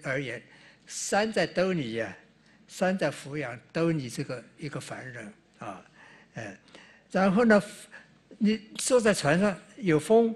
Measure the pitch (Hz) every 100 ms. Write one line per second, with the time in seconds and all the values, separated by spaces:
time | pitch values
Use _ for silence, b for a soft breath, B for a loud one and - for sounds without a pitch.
0 | 147 135 135 117 - B B B - -
1 | - 202 220 214 165 - 190 175 123 113
2 | 104 90 _ _ b b b - 185 190
3 | 156 - 139 147 131 123 _ 165 165 165
4 | 123 117 139 123 110 - 151 143 - 104
5 | 127 120 107 - _ - 113 87 - B
6 | B B B - 107 98 _ B B B
7 | B 185 190 190 240 202 - - - B
8 | B B _ - 208 220 - - - 254
9 | 220 190 143 170 208 175 - - 196 151
10 | 151 220 226